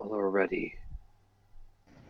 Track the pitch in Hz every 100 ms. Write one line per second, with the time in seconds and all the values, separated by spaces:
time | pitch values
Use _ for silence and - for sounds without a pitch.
0 | 101 107 98 98 95 92 - - - -
1 | - - _ _ _ - - - - -